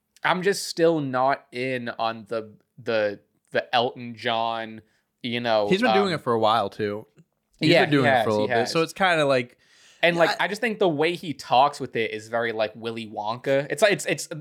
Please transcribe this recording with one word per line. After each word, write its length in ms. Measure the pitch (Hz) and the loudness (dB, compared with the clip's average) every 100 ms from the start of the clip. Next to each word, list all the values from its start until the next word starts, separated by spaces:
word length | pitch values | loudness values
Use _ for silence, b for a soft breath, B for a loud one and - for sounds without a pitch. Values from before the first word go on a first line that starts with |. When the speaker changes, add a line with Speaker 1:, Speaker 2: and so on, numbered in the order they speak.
| _ _ | _ _
Speaker 1:
I'm 180 | 147 175 | -2 0
just 240 | 180 196 - | 0 -2 -4
still 320 | - 165 160 | 0 2 2
not 460 | 139 127 131 139 - | -2 0 0 -2 -6
in 380 | 123 131 127 120 | -6 -4 -4 -6
on 360 | - 113 113 104 | -6 -4 -6 -8
the, 260 | 113 107 104 _ - | -8 -8 -14 _ -12
the, 420 | 120 113 104 101 _ _ _ | -2 0 0 -2 _ _ _
the 220 | 123 - | -6 0
Elton 420 | 127 123 127 120 113 | 0 0 -4 -14 -8
John, 680 | 120 113 113 113 110 110 - _ _ _ | -4 -2 -2 -4 -8 -14 -20 _ _ _
you 160 | 120 120 | -6 -4
know, 300 | 120 110 104 | 0 2 2
Speaker 2:
He's 120 | 190 | 2
been 120 | 240 | 2
doing 160 | 220 202 | 2 2
Speaker 1:
um, 60 | 156 | -2
Speaker 2:
it 20 | |
for 120 | - | -2
a 60 | 117 | 2
while 300 | 107 113 101 | 2 2 0
too. 380 | - 107 104 - _ _ _ _ - | -4 -6 -6 -12 _ _ _ _ -2
He's 100 | 160 | 2
Speaker 1:
Yeah, 120 | 165 135 | 4 4
Speaker 2:
been 60 | |
doing 140 | 143 139 | 4 4
Speaker 1:
he 60 | |
Speaker 2:
it 0 | |
for 60 | 131 | 2
a 20 | |
Speaker 1:
has, 80 | 110 | 2
Speaker 2:
little 200 | 107 104 | 0 0
Speaker 1:
he 60 | |
Speaker 2:
bit, 140 | 117 113 | 0 0
so 120 | 165 | -2
Speaker 1:
has. 40 | 160 | -2
Speaker 2:
it's 20 | |
kinda 320 | - 190 165 143 | 0 2 2 2
like, 320 | 131 120 _ b b b b | 0 -2 _ b b b b
Speaker 1:
And, 140 | 165 170 | 2 4
like, 220 | 160 - | 2 2
Speaker 2:
I 60 | 143 | -4
Speaker 1:
I 20 | |
just 140 | 202 | -2
think 160 | 240 214 | -4 2
the 120 | 190 | 2
way 260 | 143 160 175 | 2 0 -2
he 180 | 180 | -8
talks 460 | 139 - 127 143 143 | -10 2 4 4 2
with 160 | 127 123 | -6 -2
it 160 | 110 | -2
is 160 | 107 107 | -4 -4
very, 240 | 117 117 | -2 -2
like, 220 | 110 107 113 | -2 -4 -4
Willy 320 | 113 113 110 | -10 -8 -10
Wonka. 580 | 107 104 117 143 139 143 | -8 -8 -6 0 0 0
It's 100 | 170 | 2
like, 120 | 214 | 2
it's, 120 | 190 - | 2 -2
it's, 240 | 175 - 156 | -6 -6 -10